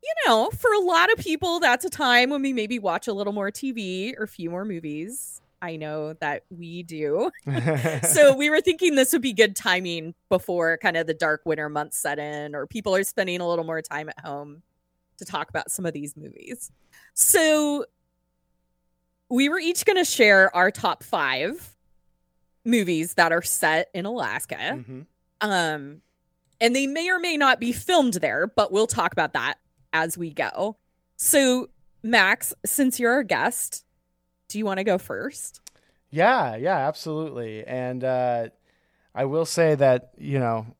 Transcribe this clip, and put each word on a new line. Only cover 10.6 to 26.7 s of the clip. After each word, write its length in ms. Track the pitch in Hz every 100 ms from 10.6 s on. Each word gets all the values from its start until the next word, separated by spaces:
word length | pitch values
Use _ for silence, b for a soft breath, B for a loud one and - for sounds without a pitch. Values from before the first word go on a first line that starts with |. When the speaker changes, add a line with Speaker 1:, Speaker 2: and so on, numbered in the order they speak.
| 165 160
Speaker 1:
kind 180 | 180 165
of 100 | 160
the 80 |
dark 280 | 156 160 151
winter 240 | 170 156 151
months 300 | 147 147 -
set 200 | 151 147
in, 360 | 147 151 147
or 120 | 147 139
people 280 | 214 202
are 100 | 190
spending 360 | 196 - 185 175
a 80 | 175
little 160 | 170
more 180 | 160 160
time 260 | 156 147 156
at 160 | -
home 380 | 160 143 147 147 _ _ _ _ _ _
to 60 |
talk 260 | 185 160 151
about 200 | 160 -
some 140 | -
of 80 | 175
these 240 | 147 147 151
movies. 540 | 151 - - 240 - _ b b b
So 680 | - - 392 311 302 294 285 - _ _ _ _ _ _ _ _ _ _ _ _ _ _
we 220 | 247 277
were 80 | 359
each 260 | 320 349
gonna 220 | - 381 349
share 480 | - 214 196 190 175
our 140 | 185
top 320 | - 208 -
five 720 | - 190 139 131 170 330 - _ _ _ _ _ _ _ _ _
movies 500 | 226 233 185 165 170
that 180 | - 170
are 100 | 165
set 460 | - - 165 160 -
in 140 | 185 196
Alaska. 500 | 240 123 110 - -
Speaker 2:
Mm-hmm. 440 | 139 208 113 127 151 _ _ _
Speaker 1:
Um, 600 | 214 190 165 156 139 151 _ _ _ _ _ _
and 140 | 233